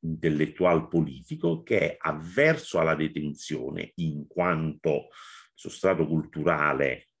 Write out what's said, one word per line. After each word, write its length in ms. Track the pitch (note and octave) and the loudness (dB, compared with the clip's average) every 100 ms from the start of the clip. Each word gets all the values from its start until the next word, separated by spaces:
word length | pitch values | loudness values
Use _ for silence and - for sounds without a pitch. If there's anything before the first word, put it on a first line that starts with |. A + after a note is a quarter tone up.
intellettual 840 | E2 D#2+ E2 D2+ D#2 - F2+ E2+ D#2+ | -4 -2 0 2 0 2 4 4 2
politico 720 | E2+ D2+ C2 - - E2+ E2 | 0 0 -4 -14 -4 -2 -2
che 180 | - G#2+ | 0 0
è 180 | - - | 0 -2
avverso 800 | D#2+ D#2 D#2+ F#2 D3+ D3+ - F2 | -6 -6 -4 2 4 4 0 0
alla 160 | D#2+ D#2 | 2 2
detenzione 960 | D#2+ D#2+ D2+ D2 - D2 B1+ C#2 G1+ - | 0 -2 -6 -8 -8 -6 -6 -8 -10 -4
in 320 | E2 D2 C#2+ | -4 -4 -8
quanto 840 | - F2+ E2 D#2+ D2+ E2 D2 - - - - - | -2 0 2 -2 -2 0 0 -4 -20 -20 -20 -20
sostrato 540 | _ - - F#2+ F2 D#2 | _ -14 -2 0 2 2
culturale 1000 | D#2+ D2+ - D2+ D#2 D2 C#2 C#2 B1+ - _ | 0 -2 -2 0 2 2 2 0 0 -10 _